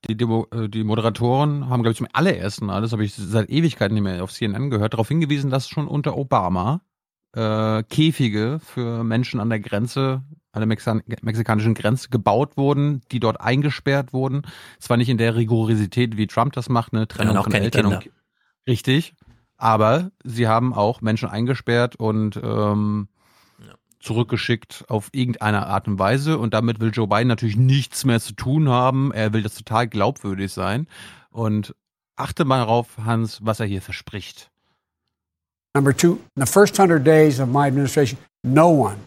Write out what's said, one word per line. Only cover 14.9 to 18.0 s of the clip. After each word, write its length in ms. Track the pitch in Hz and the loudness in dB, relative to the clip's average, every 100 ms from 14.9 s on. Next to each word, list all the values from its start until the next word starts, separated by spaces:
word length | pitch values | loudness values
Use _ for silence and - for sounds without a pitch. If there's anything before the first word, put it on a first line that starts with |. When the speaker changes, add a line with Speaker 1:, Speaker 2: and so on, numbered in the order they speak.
Speaker 1:
nicht 140 | 120 120 | 0 2
in 80 | 117 | 2
der 180 | 117 | 2
Rigorosität, 800 | 113 113 113 110 110 101 - 123 | 2 2 2 2 2 0 0 -2
wie 120 | 107 104 | -2 -2
Trump 260 | - 123 | 0 -2
das 160 | 127 120 | -4 -2
macht, 240 | 117 113 | -2 0
ne, 120 | 113 | -4
Trennung 280 | 110 - 110 | -4 -2 0
Speaker 2:
Ja, 60 | 101 | 2
und 20 | |
auch 20 | |
Speaker 1:
von 80 | 104 | 0
Speaker 2:
keine 140 | 107 | 0
Speaker 1:
Eltern 160 | 104 120 | 2 0
Speaker 2:
Kinder. 160 | 104 | 0
Speaker 1:
und 60 | 95 | -2